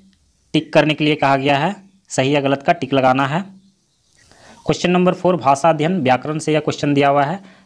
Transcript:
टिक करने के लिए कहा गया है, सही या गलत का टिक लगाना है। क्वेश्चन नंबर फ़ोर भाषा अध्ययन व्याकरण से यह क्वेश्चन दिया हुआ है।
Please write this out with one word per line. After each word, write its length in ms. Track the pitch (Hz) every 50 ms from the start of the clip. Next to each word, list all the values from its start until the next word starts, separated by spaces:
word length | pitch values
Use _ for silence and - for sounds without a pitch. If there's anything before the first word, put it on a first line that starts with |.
| _ _ _ _ _ _ _ _ _ _ -
टिक 200 | 156 160 - -
करने 200 | 156 143 156 147
के 100 | 147 151
लिए 120 | 151 151
कहा 220 | 143 143 135 139
गया 200 | 135 131 143 143
है, 180 | 139 151 185 202 - - _ _ _ _ -
सही 260 | - - 131 139 147
या 60 | 147
गलत 220 | 135 135 139 139 -
का 100 | 185 170
टिक 200 | - 131 127 139
लगाना 340 | 135 131 127 127 135 139
है। 140 | 131 151 175 196 - - - _ _ _ _ _ _ _ _ _ _ _ _ _ _ - - - - - - -
क्वेश्चन 260 | - 160 - - 180
नंबर 220 | 180 180 180 180 175
फ़ोर 220 | 170 - 180 185
भाषा 340 | 151 - 139 - 170 - 165
अध्ययन 320 | 160 151 151 165 190 185
व्याकरण 380 | 123 127 127 127 127 147 151 156
से 140 | - 156 151
यह 60 | 151
क्वेश्चन 340 | 147 147 - - 156 147 143
दिया 160 | 139 143 143
हुआ 140 | 139 143 139
है। 160 | 143 180 196 - - - _ _